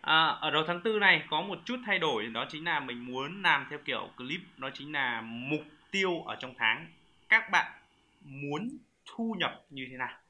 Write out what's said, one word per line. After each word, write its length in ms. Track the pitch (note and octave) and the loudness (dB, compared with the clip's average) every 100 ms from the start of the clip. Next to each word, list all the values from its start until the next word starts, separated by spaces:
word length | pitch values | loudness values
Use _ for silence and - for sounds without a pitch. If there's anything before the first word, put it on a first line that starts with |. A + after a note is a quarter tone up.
À, 260 | - D#3+ D#3+ | 6 6 6
ở 240 | - D#3 | 2 2
đầu 140 | D3 D#3+ | 2 2
tháng 140 | F3 | 0
tư 180 | A3 G#3+ | 0 6
này 260 | G3 E3+ C#3+ | 8 6 4
có 120 | D3+ | -2
một 160 | G3 F3+ | -2 -6
chút 120 | - B3+ G#3+ | -6 -6 0
thay 120 | F#3 | 2
đổi, 280 | D#3+ A#2 A2 | 2 0 -2
đó 200 | A2+ C#3 | -4 -4
chính 160 | D3+ | -4
là 160 | E3+ D#3 | -2 -2
mình 240 | C3+ A#2+ B2 | -2 -8 -8
muốn 360 | B2+ C#3 F#3+ | -6 -6 0
làm 240 | F3+ D3 C3+ | 4 4 2
theo 80 | D3 | -8
kiểu 240 | D3 A#2 F#2 - | -4 -4 -4 -10
clip, 240 | B2+ F3 - - | -8 -8 -10 -10
đó 140 | C3 | -10
chính 180 | C#3 C#3+ | -10 -6
là 280 | D3+ C3 A#2 | -2 0 -2
mục 420 | A2+ A#2 B2+ D3+ - - _ | -6 -10 -2 -4 -4 -20 _
tiêu 320 | G3 F#3+ E3+ - | 0 0 0 -4
ở 100 | G#2+ | -8
trong 140 | B2+ B2 | -10 0
tháng. 280 | A2+ A#2+ E3 - _ _ _ | 2 2 -4 -20 _ _ _
Các 220 | A3 A3 | 2 4
bạn 220 | F3+ - - _ _ _ _ | 2 0 -8 _ _ _ _
muốn 480 | D3 C3+ C#3+ D3 A3+ D4 _ _ - | -18 -10 -4 -4 -4 -8 _ _ -16
thu 280 | - A3+ G3+ | -6 -4 0
nhập 260 | C#3+ - _ | -2 -4 _
như 160 | C#3 B2+ | -12 -12
thế 60 | B2+ | -6
nào? 220 | B2+ - | -8 -8